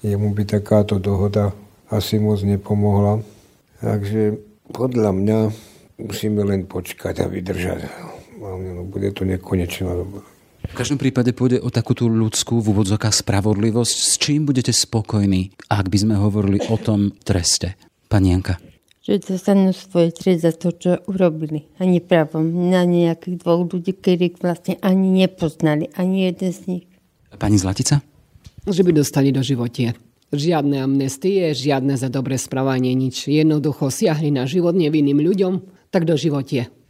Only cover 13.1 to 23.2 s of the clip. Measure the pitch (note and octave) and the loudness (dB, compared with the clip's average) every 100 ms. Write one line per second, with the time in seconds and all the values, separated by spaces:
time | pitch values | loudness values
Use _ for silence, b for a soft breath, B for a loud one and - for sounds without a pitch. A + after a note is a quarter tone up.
13.1 | - - G2 G#2 G2+ A2+ A2+ A#2 - - | 0 0 0 2 0 0 0 0 -2 -2
14.1 | - - D3 D3 B2+ A#2+ A#2 - A2+ G#2 | 0 0 0 2 0 2 0 0 -2 0
15.1 | G#2 G2+ F#2+ F#2+ - - G2 F#2 G2 G#2+ | 2 2 2 0 -8 -2 -2 2 2 2
16.1 | G#2 G#2 G#2 G2 G2 - A2 - G#2 G2+ | 2 2 2 2 2 0 -2 0 2 2
17.1 | - - F#2 F2 - F2+ - b _ - | 0 -2 0 0 -2 -4 -8 b _ -2
18.1 | G2+ F#2+ F#2 - F2+ - - _ _ - | 2 4 2 0 -6 -8 -20 _ _ -4
19.1 | G3+ - F#3 G#3 G3 F#3+ F#3 - F3 E3 | -4 -2 -4 2 4 4 0 -2 2 2
20.1 | - F#3+ F3 E3 D#3+ F3 E3+ F3+ F3 - | 0 0 2 2 0 -4 -2 -2 -2 -2
21.1 | F#3+ F3+ D#3 D#3 D3+ - - F#3 F3 F3 | 0 2 0 -4 -6 -8 -2 2 2 4
22.1 | E3+ D3+ D#3+ D#3+ E3+ F3+ F#3 F3+ F3 E3+ | 2 2 0 -2 0 2 2 4 4 2
23.1 | E3 | 0